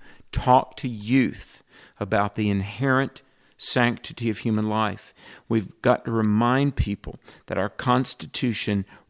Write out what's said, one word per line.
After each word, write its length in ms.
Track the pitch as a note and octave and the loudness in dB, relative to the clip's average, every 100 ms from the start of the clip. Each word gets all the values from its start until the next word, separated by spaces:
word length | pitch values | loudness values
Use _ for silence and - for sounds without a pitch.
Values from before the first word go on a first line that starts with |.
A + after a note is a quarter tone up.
| - - - | -18 -20 -8
talk 460 | - B2+ B2+ - - | -2 4 4 2 -6
to 120 | B2+ | -8
youth 760 | G#2+ G#2 C3 G2 - - - _ - - _ | -6 0 2 2 -2 -16 -20 _ -20 -20 _
about 360 | G2 G#2+ G2+ | -2 0 0
the 160 | - G#2 | 0 0
inherent 720 | G2+ G2 G#2+ C3+ C3 C3+ - - _ _ - | 0 -2 -2 0 2 0 -6 -20 _ _ -6
sanctity 720 | - C3 A#2+ A2+ - - A2+ | -2 2 2 0 -10 -4 -4
of 100 | G#2 | -2
human 300 | A#2 G#2+ G#2+ | 0 0 0
life. 460 | G#2+ G#2+ G2 - _ - - - | 0 -2 -4 -14 _ -20 -20 -2
We've 320 | A2+ F#2 - | -2 -2 -2
got 240 | B2+ B2 | 2 2
to 60 | - | 0
remind 680 | A2+ G#2+ G#2+ A#2+ C3 C#3+ - | 0 2 4 4 2 2 0
people 420 | - G2+ - - - - - | -2 -4 -8 -14 -20 -20 -6
that 100 | F#2+ | -4
our 140 | G2+ | -2
Constitution 1120 | - B2+ B2 C3 - - - B2 G#2+ - G2+ F#2+ - | -2 0 2 0 -6 -10 -4 -2 -2 -2 -2 -4 -12